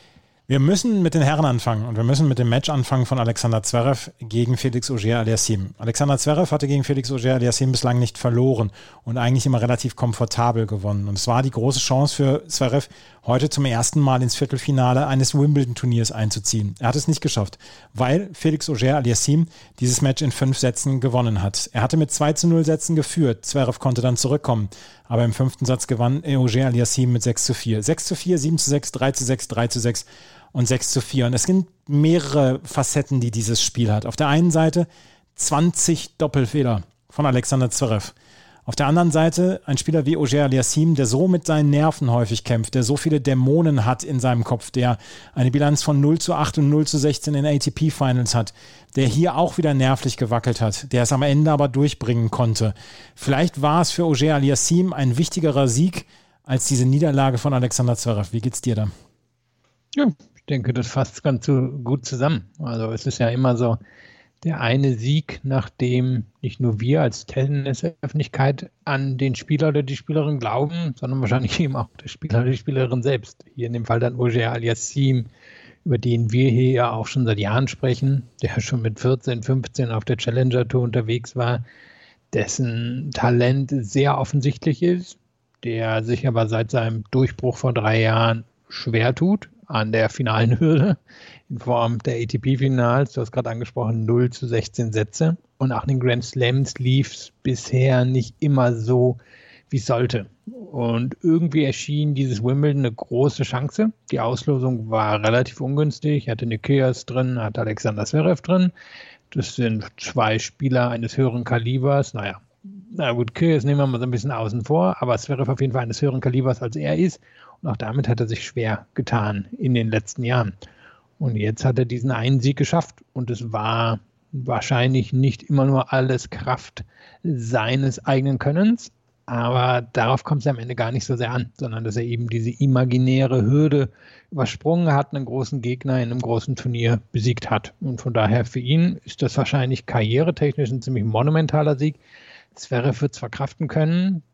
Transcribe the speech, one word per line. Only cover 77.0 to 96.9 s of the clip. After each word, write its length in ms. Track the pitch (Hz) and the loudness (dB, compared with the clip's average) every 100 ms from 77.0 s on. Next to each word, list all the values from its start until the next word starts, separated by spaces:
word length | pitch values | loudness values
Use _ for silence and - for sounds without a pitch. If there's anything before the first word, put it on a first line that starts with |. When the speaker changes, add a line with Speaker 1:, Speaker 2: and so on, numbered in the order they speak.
| 110 | -4
Speaker 2:
schon 180 | 139 120 | -2 0
seit 140 | 104 | 0
Jahren 300 | 101 117 135 | 0 0 -2
sprechen, 540 | - 135 123 135 139 - - | -2 -2 0 0 -2 -4 -6
der 180 | 113 - | -4 -4
schon 220 | 107 127 | -2 -2
mit 180 | 113 107 | -2 -2
vierzehn, 440 | 127 131 - 120 | 0 0 -2 -4
fünfzehn 480 | 107 131 123 - 123 | -2 -2 -2 -4 -2
auf 120 | 110 | -2
der 140 | 101 113 | -2 -2
Challenger 500 | - 117 127 123 120 | -2 0 2 2 0
Tour 140 | 131 | 0
unterwegs 560 | 120 120 113 117 117 127 | 0 -2 -2 -4 -4 -4
war, 260 | 120 120 120 - - - - _ _ | -2 -2 -6 -16 -20 -20 -20 _ _
dessen 800 | 143 - - 123 113 117 127 147 | -4 -4 -2 -4 -2 -6 -6 -8
Talent 580 | - 113 123 123 135 131 | -2 2 2 2 2 0
sehr 440 | 143 107 135 143 139 | -4 -2 0 2 0
offensichtlich 640 | - 147 131 - - 139 | 0 0 0 -2 -2 0
ist, 340 | 175 180 180 - _ _ _ _ | 0 0 -4 -16 _ _ _ _
der 400 | 117 113 113 110 | -8 -4 -2 -2
sich 240 | 110 120 135 | -2 -2 0
aber 220 | 113 110 | 0 0
seit 200 | 113 113 | 0 -2
seinem 360 | 127 113 113 104 | -2 -2 -4 -2
Durchbruch 440 | 131 131 - 127 120 | 0 0 0 -4 -2
vor 160 | 135 | -2
drei 300 | 120 107 113 | 0 2 2
Jahren 420 | 110 110 113 113 113 _ _ | 2 2 2 0 -6 _ _
schwer 480 | - - 113 117 131 | -10 -4 0 0 0
tut 320 | 175 202 - _ - | 0 0 -4 _ -6
an 260 | 117 107 | -4 0
der 160 | 113 110 | 0 0
finalen 500 | - 123 110 113 117 | 0 -2 2 2 2
Hürde 380 | 160 156 131 - _ - - - _ | 2 4 2 0 _ -20 -20 -20 _
in 80 | 123 | -10
Form 400 | 123 120 117 117 | -2 0 0 -2
der 220 | - 117 | -4 -4
A-T-P-Finals. 920 | 117 - 127 135 135 131 120 127 139 | -4 -2 -2 0 0 2 2 2 0
Du 80 | - | -2
hast 100 | 117 | -4
gerade 180 | - 117 | -4 -6
angesprochen, 560 | 113 120 - 113 113 110 | -6 -8 -4 -2 -2 0
null 240 | 117 123 | 2 2
zu 160 | 120 123 | -2 -4
sechzehn 460 | 117 - - 117 | -4 -4 -4 -2
Sätze. 460 | 110 107 - 160 170 _ _ | -2 -4 0 0 0 _ _
Und 140 | 131 | -2
auch 120 | 123 | -2
in 40 | 143 | -2
den 120 | 131 | 0
Grand 220 | 123 120 | 2 0
Slams 540 | 123 131 120 131 131 - | -2 0 0 2 -2 -2
lief's 520 | 127 | 0